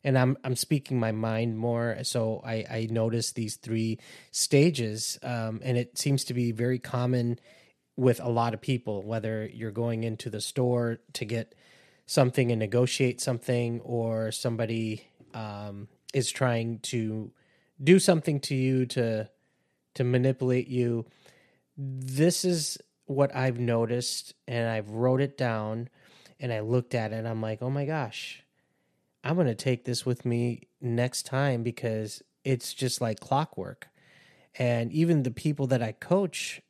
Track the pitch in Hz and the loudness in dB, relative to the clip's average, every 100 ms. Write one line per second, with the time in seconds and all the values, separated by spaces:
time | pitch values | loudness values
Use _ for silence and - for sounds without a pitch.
0 | 143 127 127 135 131 123 - 147 - 127 | 4 4 4 2 -2 -4 0 0 0 -2
1 | 113 107 113 110 117 110 117 117 117 110 | 0 0 -2 0 -2 -2 -2 0 -2 -4
2 | 127 127 113 110 117 113 - 117 113 113 | -4 -2 -2 -2 -4 -6 -4 -4 -2 0
3 | 113 117 113 - 107 - - 113 113 110 | 0 0 -2 -4 -6 -6 -4 -2 -2 -4
4 | - - - - - 139 160 139 113 107 | -10 -20 -10 -4 4 6 6 4 -4 -4
5 | - - 131 120 113 110 127 123 120 - | -6 -8 -6 -4 -4 -4 -2 0 -2 -4
6 | 147 139 - 123 120 113 123 127 - 123 | 0 0 0 -2 0 0 0 0 -2 -2
7 | 123 123 120 120 _ - _ _ _ - | 0 2 0 -4 _ -20 _ _ _ 2
8 | 127 117 120 117 117 110 - 127 - 101 | 2 4 0 0 0 -2 -2 -2 -2 -6
9 | 104 113 107 110 107 113 113 104 117 113 | -4 -4 -2 -4 -6 -8 -8 -4 -2 -2
10 | 113 110 - 107 - - 123 123 120 113 | -4 -4 -8 -8 -6 0 2 2 0 -4
11 | _ - 104 113 110 _ _ - - _ | _ -10 -4 -4 -6 _ _ -20 -20 _
12 | - - 127 123 120 113 107 117 131 - | -2 4 4 4 2 2 2 2 2 2
13 | 127 - - 120 - 120 120 117 - 117 | 0 0 -4 -4 -2 0 0 -4 -4 -2
14 | 113 110 110 - 127 117 113 113 113 107 | -2 -2 -4 -2 -2 -2 -2 -2 -4 -6
15 | - _ - 113 107 101 104 101 104 _ | -10 _ -16 -12 -10 -10 -10 -12 -14 _
16 | - 143 120 - 131 117 113 113 - 123 | -4 -2 -2 0 0 2 -2 -6 -4 -2
17 | 110 110 104 _ _ _ _ _ 139 190 | -2 -4 -8 _ _ _ _ _ 8 8
18 | - 170 156 143 - 135 131 131 123 - | 8 4 2 -2 0 0 2 2 2 0
19 | 117 110 107 _ _ _ _ _ _ - | 0 0 -4 _ _ _ _ _ _ -2
20 | 123 127 131 131 127 127 123 123 120 117 | 2 4 4 2 2 2 0 0 2 0
21 | 113 _ - _ _ _ _ - 139 131 | -4 _ -20 _ _ _ _ -10 -8 -6
22 | 131 131 165 175 185 170 151 - - _ | -6 4 4 4 2 0 -2 -8 -14 _
23 | - 139 139 135 131 120 120 117 117 120 | -6 2 2 2 0 0 2 2 2 0
24 | 123 - - - - 117 117 110 104 110 | -2 -6 -10 -18 -6 -2 0 -2 -4 0
25 | 123 131 139 139 127 110 107 110 120 _ | 2 4 2 0 -2 0 -4 -6 -8 _
26 | - - - _ 131 113 107 127 120 120 | -20 -20 -20 _ -4 -4 0 0 0 -4
27 | 110 110 113 113 110 110 127 139 143 156 | -2 -4 -4 -4 -4 -4 -4 -4 -2 -4
28 | 127 - - - _ _ _ _ _ _ | -4 -8 -12 -14 _ _ _ _ _ _
29 | _ _ 127 170 147 110 135 123 - 123 | _ _ -2 2 2 2 0 0 -2 -2
30 | - 123 123 120 120 117 - _ 127 117 | -2 -2 0 0 0 -2 -12 _ -2 0
31 | 123 - - 131 139 123 117 113 117 110 | 0 -2 -4 0 0 0 -2 -4 -4 -2
32 | 107 - - _ 131 127 - - 131 - | -6 -10 -20 _ 0 0 -2 -4 -4 0
33 | 117 107 - 135 156 - 92 - - _ | -2 -4 0 0 0 -6 -10 -12 -20 _
34 | _ - - _ _ - 123 120 117 156 | _ -20 -20 _ _ -2 0 2 0 2
35 | 165 160 127 117 151 147 135 127 113 107 | 4 4 2 0 -2 0 2 2 0 -6
36 | - 185 185 - - - _ | 0 2 2 -4 -8 -10 _